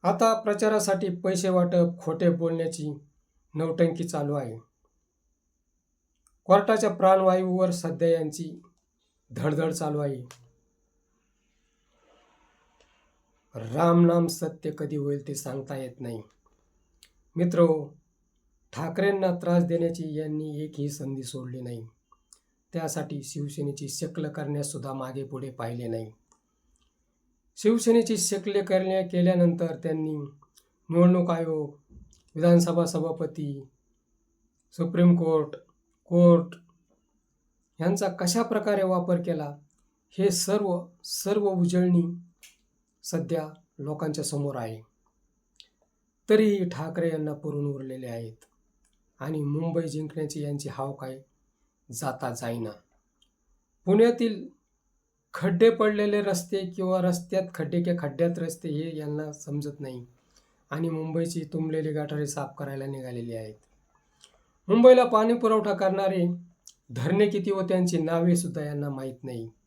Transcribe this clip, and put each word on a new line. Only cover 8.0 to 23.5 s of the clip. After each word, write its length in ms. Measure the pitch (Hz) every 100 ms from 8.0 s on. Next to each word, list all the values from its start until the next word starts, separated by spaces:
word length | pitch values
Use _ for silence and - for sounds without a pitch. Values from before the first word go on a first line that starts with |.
| 170
यांची 520 | 165 156 151 160 175 - _ _ _ _ _ _
धडधड 400 | 113 139 147 160
चालू 280 | - 151 147
आहे. 240 | 143 131 123 - _ _ _ _ _ _ _ _ _ _ _ _ _ _ _ _ _ _ _ _ _ _ _ _ _ _ _ _ _ _ _ 120
राम 500 | 113 131 170 170 170
नाम 220 | 170 170
सत्य 440 | - 160 - 160 151
कधी 180 | 151 151
होईल 320 | 143 143 143
ते 80 | 135
सांगता 400 | 135 135 131 135
येत 240 | 131 127
नाही. 220 | 123 113 104 _ _ _ _ _ _ _ _ _ _ 160
मित्रो, 640 | 175 170 165 160 143 - _ _ _ _ _ _ _
ठाकरेंना 640 | - 165 170 196 196 190 175
त्रास 280 | 175 175
देण्याची 560 | 170 170 170 170 156 151
यांनी 440 | 156 151 156 147
एकही 260 | 156 151 143
संधी 340 | 147 139 135
सोडली 380 | 123 135 127 127
नाही. 260 | 123 120 113 _ _ _ _ - _ _ _
त्यासाठी 500 | 170 160 170 - 143
शिवसेनेची 680 | 131 - 143